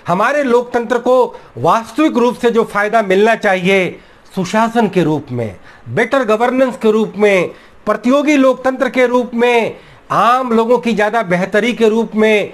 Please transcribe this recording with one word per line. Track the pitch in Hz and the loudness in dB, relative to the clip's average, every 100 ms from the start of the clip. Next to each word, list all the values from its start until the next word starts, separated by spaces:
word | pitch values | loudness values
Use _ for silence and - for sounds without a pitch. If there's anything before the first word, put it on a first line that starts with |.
| - | -4
हमारे | 185 240 294 | -2 0 0
लोकतंत्र | 262 240 240 240 226 240 | 0 0 0 -4 -2 -2
को | 247 254 240 - - 117 | 2 0 0 -6 -18 -4
वास्तविक | 156 220 220 - 311 226 | 0 0 -2 -2 0 2
रूप | 240 | 0
से | - 240 | 0 0
जो | 220 | 0
फायदा | 214 208 208 226 | -2 -2 0 0
मिलना | 196 190 220 | 0 2 2
चाहिए | 220 208 185 180 196 175 - - - - | 2 0 0 0 0 -2 -8 -20 -20 -10
सुशासन | 190 175 220 226 233 208 | -8 -2 -2 0 0 0
के | 180 | 0
रूप | 151 151 135 | 0 -2 -4
में, | 123 107 87 - - 117 | -8 -8 -10 -20 -20 -8
better | 135 254 269 | -4 -2 -2
governance | 214 214 247 254 254 - | 0 0 0 0 -2 0
के | 220 | 0
रूप | 220 190 196 | 2 -2 0
में, | 208 190 139 - - - 208 | 2 2 0 -8 -20 -8 -4
प्रतियोगी | 214 240 277 285 285 | -2 0 2 2 2
लोकतंत्र | 262 254 262 262 254 | 2 2 -2 -2 -2
के | 254 247 | 0 2
रूप | 247 240 | 0 -2
में, | 233 240 240 208 - - - - | 0 2 2 0 -6 -18 -20 -4
आम | 147 220 254 254 | 0 2 0 0
लोगों | 226 233 240 | 0 2 0
की | 240 | 0
ज़्यादा | 208 214 233 | -2 0 -2
बेहतरी | 180 180 190 208 240 | -2 -2 0 0 0
के | 226 220 | 0 2
रूप | 226 220 | 2 -2
में, | 214 220 208 151 | 0 2 2 0